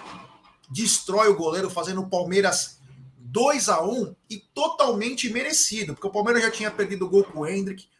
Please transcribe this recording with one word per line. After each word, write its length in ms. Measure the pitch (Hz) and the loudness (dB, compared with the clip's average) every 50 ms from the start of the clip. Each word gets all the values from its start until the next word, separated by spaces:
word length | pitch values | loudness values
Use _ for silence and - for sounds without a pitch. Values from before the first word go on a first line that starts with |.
| - - - - - - - - _ _ _ _ _ - | -18 -16 -16 -18 -18 -20 -20 -20 _ _ _ _ _ -12
destrói 580 | 131 160 226 190 - - - - 185 208 220 208 | -6 -2 0 0 0 0 0 0 2 4 6 6
o 80 | 190 | 4
goleiro, 340 | 160 165 160 160 185 196 180 | 4 2 0 0 0 -2 -2
fazendo 320 | - 170 165 180 190 190 | -4 -4 -4 -4 -4 -4
o 80 | 185 190 | -4 -2
Palmeiras 720 | - 175 175 175 185 196 196 185 - - - - - _ - - - - - - - - | -2 -2 -2 0 2 2 4 4 2 0 -2 -4 -8 _ -20 -20 -20 -20 -20 -20 -20 -20
dois 520 | - - 131 214 247 285 294 269 - - | -12 -4 0 2 4 4 4 2 2 2
a 140 | 190 160 165 | 2 2 2
um 320 | 196 240 262 208 - - - _ - | 0 -2 -2 -4 -4 -8 -12 _ -16
e 80 | 220 196 | -16 -16
totalmente 920 | - _ - 285 294 330 320 - 330 247 233 202 220 240 262 - - 240 | -16 _ -4 -2 -2 0 2 2 2 2 2 0 -2 -2 -4 -4 -4 -4
merecido, 640 | 214 240 269 302 311 311 - - 214 220 202 151 143 | -2 -4 -2 0 0 2 2 0 0 -4 -6 -6 -6
porque 140 | - - 196 | -6 -6 -4
o 40 | |
Palmeiras 300 | - 208 208 233 233 233 | -2 0 2 2 2 2
já 80 | 226 226 | 2 0
tinha 220 | 226 - 214 214 | 0 -2 -4 -4
perdido 340 | 208 - 202 175 202 185 185 | -2 -2 -2 -2 -2 -4 -2
o 40 | 180 | 2
gol 140 | 190 202 196 | 4 4 4
com 160 | - - 151 | 4 0 -6
o 80 | 147 156 | -4 -4
Hendrick, 400 | 190 196 196 190 190 190 - _ _ | -2 -4 -4 -4 -6 -10 -14 _ _